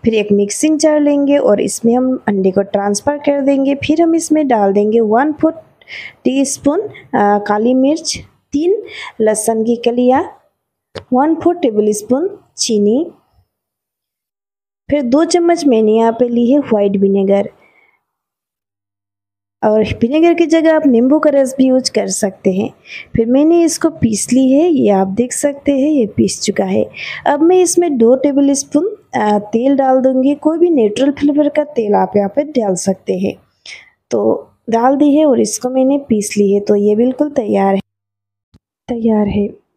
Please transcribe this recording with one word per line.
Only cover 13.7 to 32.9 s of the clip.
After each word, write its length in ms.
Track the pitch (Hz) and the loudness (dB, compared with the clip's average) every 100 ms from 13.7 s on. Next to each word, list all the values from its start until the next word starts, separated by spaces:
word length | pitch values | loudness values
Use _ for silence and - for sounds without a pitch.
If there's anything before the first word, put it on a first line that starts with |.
| _ _ _ _ _ _ _ _ _ _ _ _ | _ _ _ _ _ _ _ _ _ _ _ _
फिर 120 | 294 | -4
दो 220 | 247 269 | 0 0
चम्मच 420 | 330 349 339 339 294 | 0 0 0 2 2
मैंने 260 | 226 214 | 2 2
यहाँ 200 | 220 226 | 2 0
पे 180 | 226 247 | 0 -2
ली 220 | 240 233 | 0 2
है 80 | 285 | 0
white 380 | 269 214 202 196 | 0 0 0 0
vinegar। 520 | 196 196 196 196 202 _ _ _ _ _ _ _ _ _ _ _ _ _ _ _ _ _ _ _ _ _ | 0 0 2 0 -2 _ _ _ _ _ _ _ _ _ _ _ _ _ _ _ _ _ _ _ _ _
और 200 | 214 214 | 0 0
विनेगर 500 | 208 - 233 302 339 | -2 -2 -2 2 2
की 120 | 339 330 | 2 2
जगह 300 | 320 320 311 | 2 2 2
आप 120 | 302 | 2
नींबू 320 | 233 254 302 | 2 2 2
का 100 | 302 | 2
रस 260 | 277 269 262 | 2 0 0
भी 80 | 262 | 2
यूज़ 260 | 254 254 | 2 0
कर 160 | - 196 | -4 -4
सकते 440 | 190 196 190 196 | -4 -6 -2 -2
हैं। 160 | 185 214 - - - - - | -2 -4 -8 -20 -20 -8 -2
फिर 100 | 226 | 0
मैंने 380 | 262 302 339 | 2 4 2
इसको 260 | 330 - 320 | 2 0 -4
पीस 440 | 320 233 208 - | -2 -2 -2 -2
ली 180 | 247 262 | 0 2
है, 180 | 269 349 | 2 2
ये 200 | 285 220 | 2 2
आप 180 | 196 190 | 2 0
देख 260 | 196 247 | -2 -4
सकते 380 | - 294 285 - | -2 -4 -2 -2
हैं, 180 | 277 285 | 0 2
ये 160 | 302 208 | 0 0
पीस 360 | - 208 - | 0 -2 -2
चुका 240 | - 202 196 | -6 -4 -2
है। 240 | 202 - - - - - | -2 -2 -6 -14 -6 -2
अब 140 | 285 | 2
मैं 200 | 320 370 | 2 4
इसमें 360 | 349 - 349 269 | 2 0 0 2
दो 180 | 226 262 | 4 4
टेबल 380 | 294 277 277 | 2 0 0
स्पून, 440 | 277 - 285 381 440 _ - | 0 -2 -2 -2 -8 _ -4
अ, 240 | 214 208 | 0 0
तेल 360 | 208 226 254 277 | -2 -2 0 0
डाल 240 | 269 262 | 2 2
दूँगी। 340 | 262 262 262 294 | 2 2 0 0
कोई 220 | 311 320 | -2 0
भी 120 | 349 | 2
natural 420 | 311 214 208 277 | 2 0 2 -2
flavor 380 | 277 285 294 294 | 0 0 2 0
का 140 | 294 | 0
तेल 300 | 294 - 208 | -4 -4 0
आप 180 | 202 185 202 | 0 2 0
यहाँ 120 | 196 | 0
पे 140 | 233 | -2
डाल 320 | 302 294 208 185 | -2 -2 -2 -2
सकते 380 | - | -2